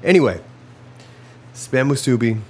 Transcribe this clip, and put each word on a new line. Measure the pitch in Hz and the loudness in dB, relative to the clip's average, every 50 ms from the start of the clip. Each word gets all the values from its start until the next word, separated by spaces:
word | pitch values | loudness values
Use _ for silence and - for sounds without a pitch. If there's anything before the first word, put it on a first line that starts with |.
| - | 2
Anyway, | 160 185 180 139 107 - - - - - - - - - - - - - - - - - - - - - - - - - | 4 4 4 4 2 -2 -6 -12 -20 -20 -20 -20 -20 -20 -20 -20 -20 -20 -20 -20 -20 -20 -20 -20 -20 -20 -20 -20 -20 -18
Spam | - - - 135 131 131 143 | -18 -10 -4 -2 0 0 0
musubi. | 143 135 - 139 123 113 117 117 110 107 107 | -2 0 0 0 0 2 0 -2 -2 -4 -8